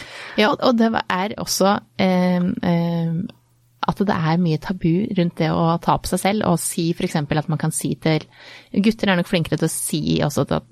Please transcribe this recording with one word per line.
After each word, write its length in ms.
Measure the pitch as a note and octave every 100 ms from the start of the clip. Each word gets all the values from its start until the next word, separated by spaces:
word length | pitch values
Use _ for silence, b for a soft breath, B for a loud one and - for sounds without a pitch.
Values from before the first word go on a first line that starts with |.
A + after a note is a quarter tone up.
| B B B -
Ja, 200 | G#3+ C#4+
och 120 | - A#3
det 260 | A3+ A3+ -
är 320 | F#3 G3+ -
också, 400 | - - F#3+ G#3 - -
eh, 380 | F#3+ F#3 F3+ F3+
eh, 760 | F3+ - F3+ E3+ E3+ E3+ E3 E3 - - _ _ _ _
att 180 | - -
det 160 | G3+
är 240 | - D#3+ E3+
mycket 240 | F3 D#3 -
tabu 400 | F#3 E3 E3+ A#3 F#3
runt 220 | E3+ -
det 100 | D#3+
att 340 | E3+ E3 E3+
ta 160 | - D3+
på 100 | -
sig 120 | F#3
själv 260 | F#3+ G#3+ -
och 140 | E3
si, 340 | - - E3
för 100 | E3+
exempel, 340 | F#3 E3 C#3+ D3+
att 100 | -
man 100 | D3+
kan 140 | D#3
si 240 | - D3 -
till, 280 | D#3+ D#3 - B B B B
gutter 360 | - A3 A3 G3+
är 80 | F3+
nog 120 | F3
flinkare 300 | F3+ D#3 D3+
till 80 | D#3+
att 60 |
si 500 | - - D#3+ D3+ D#3+ D3
också 200 | - -
till, 140 | - -